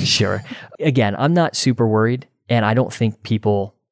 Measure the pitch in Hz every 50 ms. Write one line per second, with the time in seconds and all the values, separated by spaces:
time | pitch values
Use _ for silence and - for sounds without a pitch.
0 | - - - - 107 95 98 98 - - - - - - - - 156 156 127 127
1 | 110 101 101 - 131 151 170 175 165 - - - - 131 120 - 120 110 107 110
2 | 110 117 123 127 - - _ _ _ - 120 117 107 107 113 123 131 - - -
3 | 117 110 104 - - - 113 104 - 107 104 101 98 101 - _ _ _